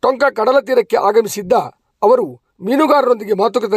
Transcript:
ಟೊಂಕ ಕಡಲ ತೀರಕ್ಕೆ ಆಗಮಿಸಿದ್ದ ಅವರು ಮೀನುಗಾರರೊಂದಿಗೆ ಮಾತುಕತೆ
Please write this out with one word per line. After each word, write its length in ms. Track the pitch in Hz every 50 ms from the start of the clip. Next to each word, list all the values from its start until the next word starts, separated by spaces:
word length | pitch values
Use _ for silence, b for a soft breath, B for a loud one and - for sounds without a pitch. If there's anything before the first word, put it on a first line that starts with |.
| -
ಟೊಂಕ 200 | 233 262 240 277 277 - -
ಕಡಲ 200 | 220 233 254 277 - -
ತೀರಕ್ಕೆ 300 | 262 247 208 _ - - - 196
ಆಗಮಿಸಿದ್ದ 460 | 208 226 226 202 - 208 202 180 - 165 143 143 - _ _ _ _ _ -
ಅವರು 200 | 202 254 247 214 143 123 123 _ _ _ _ 180
ಮೀನುಗಾರರೊಂದಿಗೆ 680 | 196 262 277 311 285 294 285 262 247 240 214 208 196 214 185
ಮಾತುಕತೆ 340 | 202 233 196 247 220 208 196